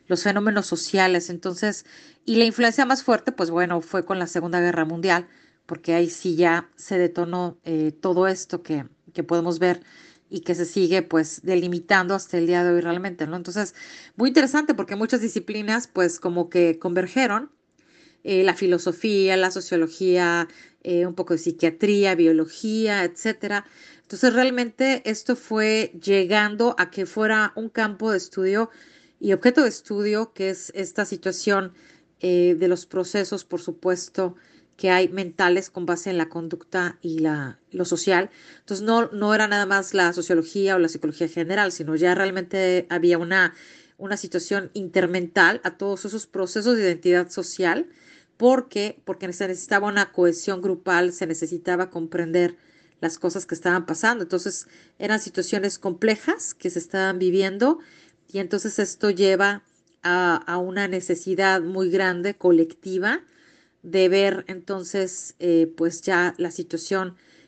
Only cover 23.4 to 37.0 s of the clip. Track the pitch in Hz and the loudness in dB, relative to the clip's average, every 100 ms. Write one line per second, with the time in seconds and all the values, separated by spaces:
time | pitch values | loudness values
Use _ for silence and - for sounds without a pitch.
23.4 | 202 202 - - - - - 202 254 233 | -4 -6 -6 -18 -20 -20 -16 2 4 4
24.4 | 262 247 233 - 269 262 214 214 - 247 | 2 0 -4 0 0 0 -2 -4 -4 -4
25.4 | - 220 214 220 - 170 196 196 180 208 | -2 0 2 2 -2 -4 2 2 4 2
26.4 | 208 208 233 233 180 202 180 214 214 220 | 2 2 0 2 -2 -4 -6 -2 2 2
27.4 | 208 - 220 - 214 196 220 196 - - | 0 -4 -6 -2 -2 -2 -2 -2 -4 -2
28.4 | 190 202 226 - - _ _ _ 202 190 | 0 0 -2 -6 -20 _ _ _ 0 4
29.4 | 247 247 254 - - 208 208 208 226 - | 4 4 2 0 -6 -4 0 -2 -2 -4
30.4 | 190 185 - 196 185 - 196 185 190 185 | -6 -6 -10 -10 -6 -4 -4 -6 -6 -4
31.4 | 214 196 185 - - _ _ _ 185 180 | 0 0 -2 -10 -20 _ _ _ 0 4
32.4 | 175 165 180 175 - 185 180 208 185 196 | 4 4 2 0 -2 -6 -4 -4 -4 -6
33.4 | - 175 170 165 185 180 - - 185 175 | -8 -8 -8 -4 -2 -2 -4 -4 -4 -6
34.4 | _ _ _ - 185 180 185 185 180 165 | _ _ _ -4 2 4 2 -2 -6 0
35.4 | 180 180 185 185 175 170 196 175 160 170 | 2 2 -2 -6 -4 -4 -4 -4 -4 -6
36.4 | 165 170 - 185 175 - | -10 -12 -6 -4 -4 -6